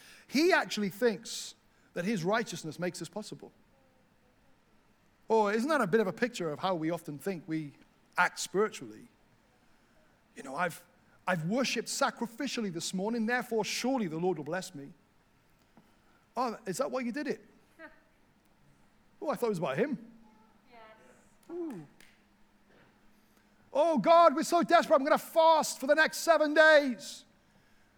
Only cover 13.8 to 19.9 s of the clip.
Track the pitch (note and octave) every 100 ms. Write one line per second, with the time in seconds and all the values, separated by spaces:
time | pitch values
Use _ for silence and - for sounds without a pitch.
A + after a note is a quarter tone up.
13.8 | B3 C4 F3+ D#3+ F3+ D#3 C#3+ F#3 F3+ C#3+
14.8 | C#3 - _ _ _ _ _ _ _ -
15.8 | _ _ _ _ _ A#3 B3 G#3 F#3+ F3+
16.8 | C4+ B3+ A#3+ C#4 D4 - - _ _ -
17.8 | D#4 - _ _ _ _ _ _ _ _
18.8 | _ _ _ - D#4+ G3+ A#3 F3 D#3+ C3+
19.8 | D4